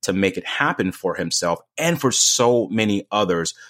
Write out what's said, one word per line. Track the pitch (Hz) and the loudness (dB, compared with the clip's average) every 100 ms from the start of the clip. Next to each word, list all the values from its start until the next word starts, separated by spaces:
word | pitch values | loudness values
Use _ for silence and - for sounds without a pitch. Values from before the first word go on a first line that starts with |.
to | - | -2
make | 95 98 92 | 0 0 0
it | - | -6
happen | - 147 180 92 | -2 -2 0 -2
for | - 92 | -4 -4
himself | 85 85 - 87 85 _ - | -4 -4 -2 -2 -4 _ -4
and | 165 170 | -2 0
for | 131 | 0
so | - - - 120 120 104 | 2 2 4 4 2 2
many | 110 107 101 - | 0 2 0 0
others | 104 95 85 82 - - | 0 0 0 -2 -8 -16